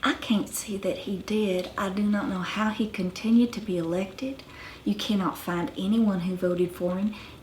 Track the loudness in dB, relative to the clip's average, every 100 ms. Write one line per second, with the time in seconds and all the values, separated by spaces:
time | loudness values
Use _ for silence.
0 | 0 -2 0 0 0 -6 -6 -4 -2 -4
1 | -4 -6 -2 0 2 0 -2 -4 -2 0
2 | 2 2 0 -2 -2 0 0 0 -2 0
3 | -4 -2 4 6 6 2 -2 -2 0 0
4 | -2 -4 -8 -8 -12 -16 -16 -8 -2 -2
5 | 2 2 2 -2 -4 -2 -2 -2 2 4
6 | 6 4 0 0 0 2 2 0 -2 0
7 | 0 -2 -14 -12